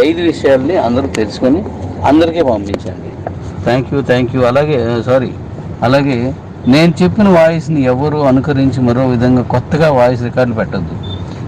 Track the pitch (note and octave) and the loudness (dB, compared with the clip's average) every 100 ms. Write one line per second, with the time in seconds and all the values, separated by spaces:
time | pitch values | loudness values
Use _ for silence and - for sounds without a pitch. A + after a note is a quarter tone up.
0 | C#3+ E3+ E3+ C#3 D3 C3 C#3 F#3 A#2+ B2 | 4 2 -2 0 2 2 2 0 0 0
1 | C3+ - G#2+ - B2+ D3 - - - - | -2 -2 -4 0 0 2 -2 -10 -10 -4
2 | - D#3 E3+ E3 C3+ G#2+ G2 F#2 F#2 F2 | 2 4 2 0 -2 -2 -4 -8 -8 -12
3 | E2+ - - - - - A#2+ B2+ B2 C#3 | -14 -12 -12 -10 -12 -6 -2 -2 -2 -4
4 | C3 B2+ A#2+ C3 A#2+ C3 D3+ C3+ A2+ A#2 | 0 0 0 0 2 2 0 0 0 -2
5 | A#2 C3 A2+ - - - - - A#2 C#3 | 0 0 0 -8 -12 -12 -12 -4 2 2
6 | C#3+ A#2+ C3 - - - B2 C#3+ E3+ D#3+ | 2 -2 -4 -6 -14 -6 2 4 4 2
7 | F3+ A3 G3+ E3+ D#3+ E3 C3 D#3 B2+ B2+ | 0 4 4 6 4 2 -2 0 2 2
8 | D3 D3+ C#3+ C3 D3+ C3+ C3+ B2+ B2 A#2+ | 0 2 2 2 2 0 2 2 0 2
9 | C3 A#2+ B2+ B2 A2+ B2 - D3+ D#3 C3 | 2 2 2 2 0 -2 -2 0 2 4
10 | B2 A#2+ A#2+ B2 B2 A2 F#2+ G2 E2 - | 2 2 -2 -2 -2 -2 -4 -4 -6 -8
11 | - - - - | -10 -10 -12 -10